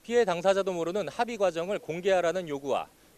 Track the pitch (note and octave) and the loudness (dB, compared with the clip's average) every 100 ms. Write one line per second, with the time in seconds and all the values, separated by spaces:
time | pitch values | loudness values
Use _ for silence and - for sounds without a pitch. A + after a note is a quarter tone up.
0 | - A#3+ A3+ F3 F#3 G3 F#3+ F3+ D#3+ G3 | 2 2 4 2 2 2 0 -2 -2 -2
1 | D#3 - A#3 A#3 F#3+ E3 F3+ G3 - E3+ | -4 -4 -4 0 0 0 -4 -4 -6 -4
2 | F#3 F#3 E3+ F3+ E3+ C#3+ C#3 G#2 D#2+ _ | 2 2 2 -2 -4 -6 -2 -2 -2 _
3 | _ | _